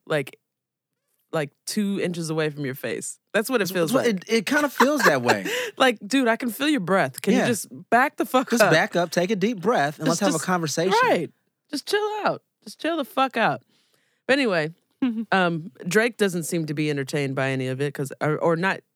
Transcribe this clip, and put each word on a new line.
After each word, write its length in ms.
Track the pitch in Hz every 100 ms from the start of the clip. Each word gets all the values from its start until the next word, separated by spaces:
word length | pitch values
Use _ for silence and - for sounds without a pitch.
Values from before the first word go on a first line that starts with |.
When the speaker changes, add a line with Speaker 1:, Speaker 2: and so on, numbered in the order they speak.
| -
Speaker 1:
like, 320 | 156 135 - _ _ _ _ _ _ _ _ _
like, 180 | 165 143 _ -
two 340 | 208 202 196
inches 300 | 180 170 160
away 200 | 160 156
from 140 | 143
your 100 | 135
face. 440 | 135 117 67 - - _
That's 160 | 202 220
what 100 | 247
it 60 | 180
feels 240 | 185 160
Speaker 2:
That's 140 | 254 240
what 80 |
Speaker 1:
like. 140 | 185 -
Speaker 2:
it, 100 | 226
it 80 | 170
kinda 220 | 294 285
feels 340 | - 247 294
that 200 | - 135
way. 220 | 120 - - 494
Speaker 1:
<laughs> 160 | 480 -
Like, 200 | 262 214 202
dude, 200 | 277 240
I 80 | 226
can 140 | 247
feel 180 | 208 294
your 120 | 285
breath. 400 | 170 190 135 -
Can 140 | 196
you 60 | 208
Speaker 2:
Yeah. 60 | 220
Speaker 1:
just 200 | 220 - 131 -
back 260 | 233 285 -
the 80 |
fuck 260 | 294 254 262
Speaker 2:
Just 120 | 233
Speaker 1:
up? 100 | 196
Speaker 2:
back 240 | 160 208 175
up, 140 | 170
take 200 | 180 185
a 60 | 208
deep 240 | 202 208
breath, 380 | 180 220 143 -
and 80 | 156
Speaker 1:
Just, 20 |
Speaker 2:
let's 120 | -
have 100 | 196
Speaker 1:
just 100 | 165
Speaker 2:
a 20 | -
conversation. 480 | 180 156 - 185 440
Speaker 1:
Right. 260 | 494 220 147 _ _ _ -
Just 160 | 294 -
chill 220 | 415 415 427
out. 180 | 269 - _ _
Just 160 | 214 -
chill 160 | 311 330
the 80 |
fuck 320 | 262 - 269 240
out. 260 | 190 123 _ _ _ _ _ _ -
But 120 | 277
anyway, 340 | 240 175 156 - _ -
Speaker 3:
<laughs> 300 | 262 220 220
Speaker 1:
um, 380 | 190 175 165 175 - 185
Drake 300 | 202 240 -
doesn't 280 | 202 175
seem 200 | 156 170 156
to 80 |
be 140 | 151 151
entertained 440 | 143 135 151 139 135
by 140 | 135
any 160 | 131 131
of 120 | 131
it, 100 | 143
'cause, 160 | 143 139 -
or, 140 | 147 151
or 180 | 165 165
not 240 | 190 - -